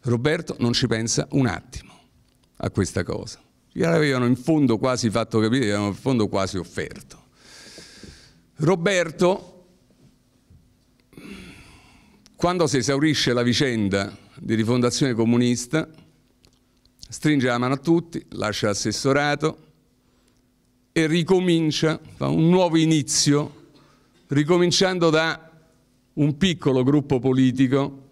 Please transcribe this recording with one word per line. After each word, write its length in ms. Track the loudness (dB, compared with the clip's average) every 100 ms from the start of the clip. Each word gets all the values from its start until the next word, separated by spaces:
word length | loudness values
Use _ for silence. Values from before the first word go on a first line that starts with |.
Roberto 540 | -2 -2 0 -4 -6 -4
non 140 | -2
ci 140 | 0 0
pensa 400 | -2 -2 -4 -2
un 160 | 0 0
attimo 460 | -2 -10 -18 -18 -20 _ _ _ _ _ _
a 120 | -6
questa 340 | -2 -2 -4
cosa. 360 | -6 -8 -10 -18 _ _ _
Gliel'avevano 540 | -4 0 2 2 0 0
in 100 | 0
fondo 420 | 0 2 2 2
quasi 320 | 0 0 -2
fatto 300 | -2 0 0
capire, 260 | 2 0 0
avevano 220 | -2 -4
in 80 | -4
fondo 320 | -2 0 0
quasi 300 | 0 -2 -6
offerto. 680 | -10 -10 -10 -12 -20 -20 _ _ -20 -20 -20 -20 -20 -20 -20 -20 -20 _ _ -4
Roberto, 1040 | 0 0 0 0 -2 0 0 0 -8 -20 _ _ _ _ -20 _ _ _ _ -20 _ _ _ _ _ -20 -20 -20 -20 -20 -20 -20 _ -20 _ _ -20 _
quando 320 | -2 2 0
si 100 | 0
esaurisce 540 | 0 0 0 0 0
la 80 | 0
vicenda 720 | 0 0 0 0 0 -2 -4 -10 -20 -16
di 160 | -4 -2
Rifondazione 580 | 0 2 0 0 -2
Comunista, 760 | 0 2 2 2 -2 -4 -4 -6 -14 _ _ _ _ _ _ _ _ _ _ -20
stringe 400 | -4 0 0 0
la 100 | 0
mano 180 | -2 -2
a 20 |
tutti, 460 | 0 0 0 -12 -12
lascia 360 | -6 -6 -2 -2
l'assessorato 920 | -2 -4 -2 0 0 0 -2 -4 -6 _ _ _ _ _ _ _ _ _ _ _ _ _
e 160 | -2 0
ricomincia, 920 | 0 2 2 4 2 2 0 -2 -2 -10 -6
fa 120 | -2
un 220 | 2 4
nuovo 260 | 4 4 2
inizio, 920 | 4 2 0 0 2 2 0 -12 -20 _ _ _ _ _ _
ricominciando 840 | -2 2 2 2 2 0 2 2
da 420 | 2 0 -6 -14 -20 _ _ _ _ _
un 240 | -2 -2 2
piccolo 460 | 0 0 0 2
gruppo 360 | 4 2 2 0
politico 920 | 2 4 2 2 2 2 -2 -8 -20